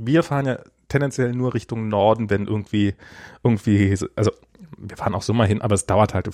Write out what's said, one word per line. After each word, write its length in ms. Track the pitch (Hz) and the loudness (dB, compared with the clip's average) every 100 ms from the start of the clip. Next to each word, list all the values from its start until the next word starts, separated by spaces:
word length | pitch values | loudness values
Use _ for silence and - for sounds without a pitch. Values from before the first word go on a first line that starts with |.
| 113 | 0
wir 160 | 160 | 0
fahren 240 | - 143 139 | 2 -2 -2
ja 120 | - - _ - | -6 -10 _ -4
tendenziell 440 | 139 139 127 123 | -2 -2 -2 -2
nur 180 | 123 127 | -2 -2
Richtung 360 | 117 - 117 110 | -4 -6 -6 -2
Norden, 420 | 104 104 110 107 | 2 4 2 0
wenn 160 | 101 101 | -2 -2
irgendwie, 480 | 107 101 107 101 - - - - - | -4 -2 0 0 -2 -12 -20 -20 -4
irgendwie, 520 | 131 110 - 101 98 98 - - | 0 0 2 4 4 0 -4 -2
also 140 | 104 - _ _ 180 - | -2 -2 _ _ -20 -18
wir 200 | 101 - | -16 -8
fahren 180 | 104 | -6
auch 80 | 92 | -4
so 100 | - | -2
mal 140 | 113 104 | 0 2
hin, 160 | 104 | 2
aber 120 | 117 | 0
es 120 | 101 - | 0 2
dauert 280 | 95 107 | 2 2
halt, 120 | 95 | 0
du 40 | 101 | -6